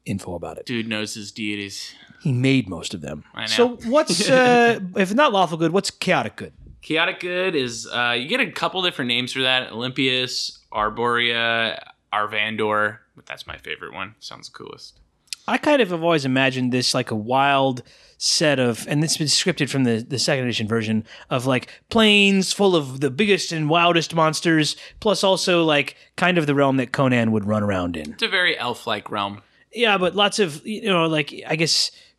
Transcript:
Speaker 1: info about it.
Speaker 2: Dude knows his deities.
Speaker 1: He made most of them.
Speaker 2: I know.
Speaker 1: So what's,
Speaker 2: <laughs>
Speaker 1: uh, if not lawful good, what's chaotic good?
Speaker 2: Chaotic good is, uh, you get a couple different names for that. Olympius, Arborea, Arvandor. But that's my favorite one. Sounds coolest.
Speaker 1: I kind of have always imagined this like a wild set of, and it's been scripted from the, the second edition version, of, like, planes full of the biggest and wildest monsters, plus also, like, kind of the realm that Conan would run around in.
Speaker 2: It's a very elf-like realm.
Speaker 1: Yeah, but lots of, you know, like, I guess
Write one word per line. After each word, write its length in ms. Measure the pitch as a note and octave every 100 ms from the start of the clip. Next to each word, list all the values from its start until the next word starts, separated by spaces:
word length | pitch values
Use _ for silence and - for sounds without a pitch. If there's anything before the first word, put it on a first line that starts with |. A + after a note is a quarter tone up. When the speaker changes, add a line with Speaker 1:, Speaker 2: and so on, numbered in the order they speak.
| -
Speaker 1:
info 300 | G2 - F2
about 240 | E2 -
it. 80 | -
Speaker 2:
Dude 200 | A#2+ A2+
knows 280 | G#2+ G#2+ A2
his 160 | G2+
deities. 600 | A2 G#2+ G#2 G2+ - - - - -
Speaker 1:
He 100 | D#3+
made 380 | B2 C3 C3+ G2+
most 240 | E2+ -
of 80 | F2+
them. 220 | C#2 D2+ -
Speaker 2:
I 80 | -
know. 60 | A2
Speaker 1:
So 200 | A2 A#3+ B3 A#3
what's, 400 | C#4+ D4+ - D4
Speaker 2:
<laughs> 0 |
Speaker 1:
uh, 500 | C4 B3+ A#3+ A#3 A3 F#3 F#3
if 160 | F#3+ G#3+
not 180 | D4
lawful 240 | G3 E3+ E3
good, 140 | E3
what's 180 | F#3 -
chaotic 460 | - F#3 D#3+ G#2+ -
good? 180 | E2+ - - -
Speaker 2:
Chaotic 360 | - D#3 F3 F3+
good 360 | F3+ F3+ F#3 D#3+
is, 320 | B2 A2+ A2+
uh, 280 | A#2 A#2+ A#2+
you 120 | C3+
get 140 | B3
a 100 | G#3
couple 320 | - E3+ F3+
different 240 | F3+ E3 B2
names 260 | A#2+ B2+
for 80 | C3+
that. 300 | C3 B2+ A#2+
Olympius, 880 | G#2+ B2+ C3 C3 B2+ B2+ - - - _
Arborea, 1080 | G#2+ G#2+ A2 A#2+ A#2+ A#2+ A#2 A#2 A2+ A2+ - - - _
Arvandor. 840 | G#2 G#2 G#2+ G#2+ A2 G#2+ G#2+ G#2+ A2+ _ _
But 100 | -
that's 220 | - -
my 100 | D#2+
favorite 360 | - D#2 E2+
one. 220 | E2 F#2+ A2
Sounds 280 | - - -
coolest. 520 | - - - - - _ _ _ - -
Speaker 1:
I 100 | A#3
kind 240 | D4 D4
of 80 | G3
have 140 | E3+
always 200 | E3 E3
imagined 480 | C3+ C3 C3+ B2+ B2+
this 220 | B2+ B2
like 180 | C3+ B2
a 40 | A2
wild 680 | G#2+ C3 C#3 C#3 C3+ B2 - - _ -
set 420 | - - D#3 C3+
of, 280 | B2 A2+ -
and 160 | D3
it's 140 | D#3 -
been 100 | D3+
scripted 420 | - F#3 E3 C#3
from 140 | C#3
the, 220 | B2 A2+ A#2+
the 100 | B2+
second 280 | - C#3 B2
edition 220 | A2 G#2+
version, 360 | A2+ G#2+ A2 G#2+ - -
of, 160 | C3+ B2+
like, 220 | B2+ - - -
planes 640 | A3+ A3 G#3 G3 G3 F#3
full 220 | - G3+ F3
of 260 | C#3 C3
the 80 | C#3+
biggest 420 | B2+ G#3 F#3 -
and 180 | E3 D3+
wildest 460 | E3+ F3 E3+ D3+ E3
monsters, 640 | D#3 D3+ F3 D#3+ D3+ - - -
plus 220 | A3 F#3+
also, 400 | G3 F#3 - F3 D#3+
like, 300 | D3 C#3 - - -
kind 220 | F3+ F3
of 100 | D3
the 80 | C#3
realm 220 | C#3 C3+
that 140 | A#2+
Conan 380 | - C3 B2 A2+
would 120 | A2 G2
run 160 | G#2+
around 340 | G#2 F#2+ F2 E2
in. 160 | D#2
Speaker 2:
It's 100 | -
a 40 | A3
very 280 | F#3 F3+ D#3
elf-like 540 | B2 A2+ - G#2 -
realm. 300 | G#2+ G2+ G#2 - _ _
Speaker 1:
Yeah, 240 | G#3+ A#3 G3
but 180 | F3+ F#3
lots 240 | G#3 G#3
of, 260 | F#3 D3 -
you 200 | G#3+ A3
know, 160 | F3 E3
like, 360 | D#3 D3 - A#2
I 120 | D#3+
guess 340 | D#3+ - - - -